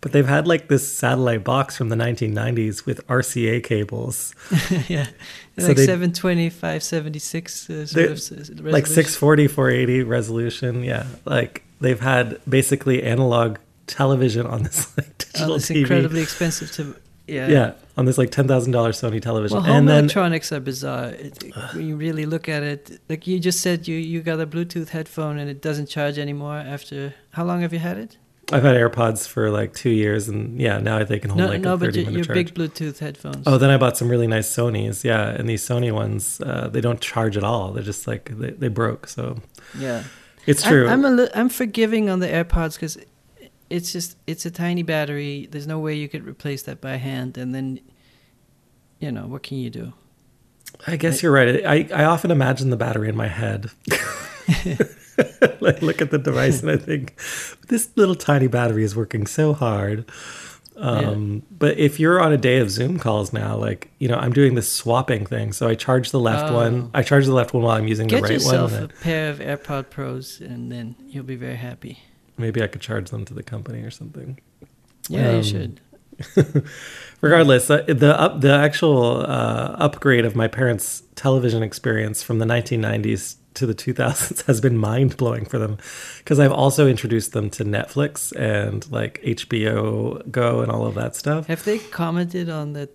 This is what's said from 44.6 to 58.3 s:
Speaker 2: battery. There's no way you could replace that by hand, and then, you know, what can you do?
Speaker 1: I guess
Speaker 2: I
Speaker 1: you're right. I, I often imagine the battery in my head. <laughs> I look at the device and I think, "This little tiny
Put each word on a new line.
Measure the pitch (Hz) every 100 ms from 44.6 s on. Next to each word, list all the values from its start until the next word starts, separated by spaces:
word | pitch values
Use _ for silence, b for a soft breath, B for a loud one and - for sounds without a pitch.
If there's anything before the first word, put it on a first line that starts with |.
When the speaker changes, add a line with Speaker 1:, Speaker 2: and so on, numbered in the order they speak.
| 170 175
Speaker 2:
battery. | 165 156 147 143 143 143 -
There's | 147 147
no | 160
way | 156
you | 151 147
could | 156 -
replace | 139 147 135
that | - 135
by | 135 131
hand, | 131 131 127 127
and | 127
then, | 131 135 127 _ b b b b b _ _ _ _ _ _
you | 151
know, | 113 101
what | 139
can | - 139
you | 123
do? | 117 117 - _ _ _ _ _ _ - - -
Speaker 1:
I | 165
guess | 160 135
Speaker 2:
I |
Speaker 1:
you're | 170
right. | 139 120 139
I, | 160 151 151
I | 180 156
often | 170 180
imagine | 156 127 131 135
the | 120
battery | 120 110 107
in | 107
my | 110
head. | 90 110 104 110 _ -
<laughs> | - - - - - - - 180 139 - - - -
I | - - - - 180 -
look | 160 160
at | 147
the | 151
device | 139 127 135 127
and | 156
I | 151
think, | - 151 127 - B B B B -
"This | 233 -
little | - 196
tiny | 180 -